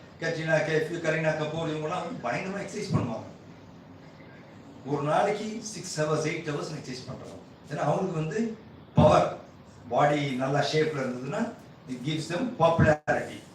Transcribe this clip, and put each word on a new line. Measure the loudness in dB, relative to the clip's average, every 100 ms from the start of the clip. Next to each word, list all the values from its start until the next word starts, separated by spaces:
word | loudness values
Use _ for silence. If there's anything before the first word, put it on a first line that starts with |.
| -16 -6
கட்ரினா | -4 -2 2 2 4
கைஃப், | 0 0
கரீனா | -2 0 2 0 0
கபூர் | -2 -2 -4
இவங்கெல்லாம் | -2 -4 -4
வந்து | -6 -6
பயங்கரமா | -4 -4 -4 -6
எக்ஸர்சைஸ் | -6 -8 -2 0
பண்ணுவாங்க. | 0 -6 -10 -16 -20 -20 -20 -20 -20 -20 -20 -20 -20 -20 -20 -20 -20 -16 -6
ஒரு | -2
நாளைக்கு | 2 2 2 0 -4 -8
சிக்ஸ் | -8 -10 -6 -2
ஹவர்ஸ், | 0 2 0
எயிட் | -2 -4
ஹவர்ஸ் | -4 -6
எக்ஸர்சைஸ் | -8 -10 -10 -10
பண்றாங்க. | -12 -14 -16 -18 -20 -10
ஏன்னா | -2
அவங்களுக்கு | 0 2 0 -2
வந்து | -2 0 -2 -4 -14 -20 0 6
பவர், | 8 8 4 -2 -12 -20 -20 -20 -2
பாடி | 4 4 4 0
நல்லா | -2 0 2
ஷேப்ல | 2 2 2 0
இருந்ததுன்னா, | -4 -4 -4 -2 -4 -6 -18 -20 -12
it | -6 -4
gives | -4 -4
them | -2 -2 2
popularity. | 4 6 6 4 0 -2 -2 -10 -16